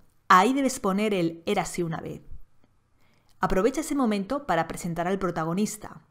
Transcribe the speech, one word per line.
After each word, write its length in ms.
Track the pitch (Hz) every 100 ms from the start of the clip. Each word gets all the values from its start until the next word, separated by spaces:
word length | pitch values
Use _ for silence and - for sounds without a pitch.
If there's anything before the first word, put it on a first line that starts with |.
| - _ -
Ahí 240 | 185 220
debes 260 | 269 269 -
poner 340 | 196 196 214
el 300 | 196 170 165 -
"érase 380 | 196 165 -
una 140 | 170 160
vez". 260 | 160 160 - - - - - _ _ _ _ _ _ _
Aprovecha 420 | 185 190 226 277
ese 120 | 302
momento 540 | 285 240 202 196 277 285
para 200 | 165 165
presentar 400 | - 180 170 170
al 120 | 196
protagonista. 880 | 185 170 160 180 214 - - - -